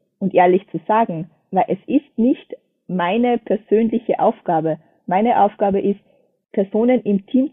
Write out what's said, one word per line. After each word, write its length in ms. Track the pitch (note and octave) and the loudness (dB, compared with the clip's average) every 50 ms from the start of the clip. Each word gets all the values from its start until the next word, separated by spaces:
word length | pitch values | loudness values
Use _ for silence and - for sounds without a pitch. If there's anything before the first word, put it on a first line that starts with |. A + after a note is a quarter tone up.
| _ _ _ _ | _ _ _ _
und 140 | G3+ F#3 - | -6 -2 2
ehrlich 300 | G3+ F3+ F3+ F3+ F#3+ F#3+ - | 4 4 4 4 2 0 -4
zu 80 | - E3 - | -10 -8 -4
sagen, 440 | - G#3+ A3 A#3 A3+ F3+ D#3+ E3+ - _ _ _ _ | -2 0 0 0 -2 -4 -8 -10 -12 _ _ _ _
weil 140 | - F#3+ - | -4 -2 -2
es 120 | - F#3 F#3+ - - | -2 -4 -6 -4 -2
ist 280 | A3 C#4+ - _ _ | -2 -2 -2 _ _
nicht 380 | - A3 B3 D#4 - - - - - _ _ _ _ _ | -2 0 0 0 -2 -4 -12 -20 -20 _ _ _ _ _
meine 520 | - F3 F#3 F3 F3 F#3+ A#3 A#3+ B3 A#3+ A#3 | -8 -6 -4 -2 -2 -2 0 0 0 -2 -2
persönliche 800 | - - - G#3+ - - G3+ G#3+ A#3 A3 A3+ A#3 - - - - | -2 -4 -4 -4 -2 0 0 2 2 0 -2 -2 -2 -4 -2 0
Aufgabe. 580 | - G3+ A#3+ - - - F3 D#3+ D#3 D#3+ D3+ D#3 _ _ _ _ _ | 0 0 0 -2 -2 -2 -2 0 0 -2 -4 -6 _ _ _ _ _
Meine 360 | - F3+ F#3+ A3 A#3+ A#3 - G3+ | -4 -2 0 0 0 2 2 2
Aufgabe 380 | G3+ G3+ - G#3 G3+ G3 G3 | 0 0 -2 -2 -2 0 0
ist, 180 | - G3 G3+ G3 _ _ _ _ _ _ _ _ _ _ - | 0 -2 -2 -4 _ _ _ _ _ _ _ _ _ _ -4
Personen 500 | - G3 G3 - G#3+ A#3 B3 B3+ A#3 G#3+ | -4 -4 -2 -2 0 0 2 2 0 0
im 240 | G3+ G#3 G3 G3 | 0 -2 -2 -2
Team 240 | - - B3+ C4 D#4 | 0 0 0 0 0